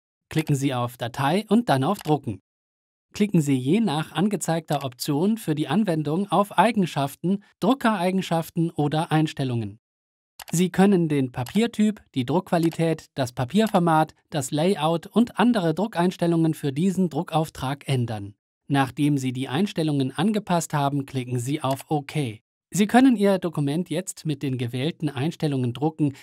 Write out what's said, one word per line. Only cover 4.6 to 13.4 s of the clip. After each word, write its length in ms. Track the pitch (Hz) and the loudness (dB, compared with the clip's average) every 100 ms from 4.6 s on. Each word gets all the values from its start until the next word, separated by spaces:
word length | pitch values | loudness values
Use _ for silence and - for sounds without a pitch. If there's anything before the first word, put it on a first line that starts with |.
| - 147 | -2 -4
Option 540 | 135 - - 143 196 220 | -4 -6 -2 0 0 0
für 160 | - | -2
die 140 | 147 156 | -2 0
Anwendung 580 | 175 196 160 147 165 202 | 0 0 -2 -2 -4 0
auf 300 | 170 202 - | 0 2 4
Eigenschaften, 840 | 208 220 175 147 135 - 170 196 - _ | 4 2 -2 -2 -4 -4 -2 -2 -6 _
Druckereigenschaften 1120 | 180 277 233 208 180 185 - 165 160 175 165 | 0 2 2 2 0 0 0 -2 -2 -2 -2
oder 420 | - 147 156 165 | 0 -2 -2 0
Einstellungen. 680 | 156 156 - 135 120 104 104 _ _ _ _ _ - - | 0 0 -2 -4 -2 -4 -10 _ _ _ _ _ -20 -4
Sie 200 | 165 180 | 0 0
können 380 | 185 196 190 160 | 4 4 4 2
den 220 | 147 127 | 0 -2
Papiertyp, 720 | 127 123 202 233 226 214 202 _ | -4 -2 0 0 0 0 0 _
die 120 | 135 123 | -6 0
Druckqualität, 800 | 165 - 175 165 - 165 160 - | -2 0 0 0 0 0 -2 -6
das 180 | - 123 | -6 -6
Papierformat, 840 | - | -4